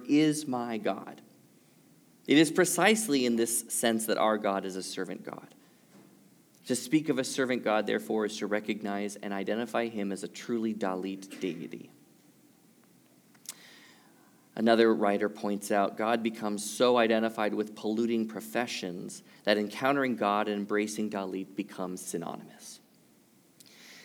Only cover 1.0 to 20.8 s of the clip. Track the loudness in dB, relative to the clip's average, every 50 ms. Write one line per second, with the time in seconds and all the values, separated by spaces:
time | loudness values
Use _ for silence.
1 | -6 -14 -16 -18 -20 -20 _ _ _ _ _ _ _ _ _ _ _ _ -20 _
2 | _ _ _ _ 2 4 6 6 6 6 6 2 2 4 4 4 6 6 6 4
3 | 2 2 2 2 4 2 2 2 2 2 0 -4 -4 -4 -4 0 2 2 2 2
4 | 0 0 2 2 4 2 2 2 0 0 0 0 -2 -4 -6 -8 -8 -8 -6 -6
5 | -6 -6 -8 -12 -12 -12 -14 -14 -16 -20 -20 -20 _ -20 _ _ _ _ -20 -20
6 | -20 -20 -20 -20 -20 -20 _ _ _ _ _ -16 -4 -4 -4 -2 -2 2 0 2
7 | 2 2 0 0 -2 -4 0 -2 0 0 0 -2 0 2 2 2 2 2 0 -2
8 | 0 0 -2 0 0 -2 -2 -4 -4 -2 -2 -2 -2 -2 -6 -4 -4 -6 -4 -4
9 | -6 -6 -8 -8 -8 -6 -6 -4 -2 -2 -2 -2 -4 -2 -2 -2 -2 -2 -4 -4
10 | -4 -4 -4 -6 -8 -10 -12 -12 -8 -4 -4 -2 -2 -2 -2 -2 -2 -4 -2 -4
11 | -4 -6 -6 -8 -10 -14 -12 -8 -6 -6 -6 -6 -10 -12 -12 -14 -16 -18 -20 -20
12 | -20 _ _ _ _ _ _ _ _ _ _ _ _ _ _ _ _ _ _ _
13 | _ _ _ _ _ _ _ -20 -18 -18 -18 -18 -18 -20 -20 -20 -20 -20 -20 -20
14 | _ -20 _ -20 -20 _ _ _ _ _ -4 0 4 6 8 8 8 6 6 4
15 | 4 2 2 2 0 -2 -4 -4 -4 -4 -4 -4 -2 0 2 2 2 2 0 -2
16 | 0 0 0 2 0 -2 -4 -2 -4 -4 -4 -4 -6 -6 0 2 4 6 6 6
17 | 6 4 4 4 2 0 0 0 -2 0 0 -2 -4 -4 -6 -6 -4 -2 0 0
18 | 0 0 2 0 0 -2 -4 -10 -10 -6 -4 -4 -4 -4 -4 -8 -6 -8 -8 -8
19 | -10 -12 -12 -14 -18 -20 -20 -6 2 2 2 2 2 -2 -4 -2 0 2 2 2
20 | 2 0 0 0 2 2 2 2 2 0 0 -2 -2 0 0 0